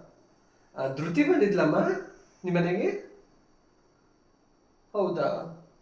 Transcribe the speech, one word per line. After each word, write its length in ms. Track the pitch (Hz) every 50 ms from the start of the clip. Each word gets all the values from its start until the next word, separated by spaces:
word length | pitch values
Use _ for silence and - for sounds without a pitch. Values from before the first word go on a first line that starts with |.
| - - _ _ _ _ _ _ _ _ _ _ _ _ -
ಆ, 180 | 131 131 135 135
ಧೃತಿ 280 | 143 160 175 170 285 294
ಬಂದಿದ್ಲಮ್ಮ 560 | 370 339 294 208 190 175 170 151 151 170 196 - 370 - - - - - - - _ _ _ -
ನಿಮ್ 100 | 180 175
ಮನೆಗೆ? 540 | 175 170 175 180 220 277 392 403 - - - - - - _ _ _ _ _ _ _ _ _ _ _ _ _ _ _ _ _ _ _ _ _ _ _ _ _ _ _ _ _ _ _ _ _ -
ಹೌದಾ? 640 | 202 190 180 170 156 - - - - - 165 - - - - _ _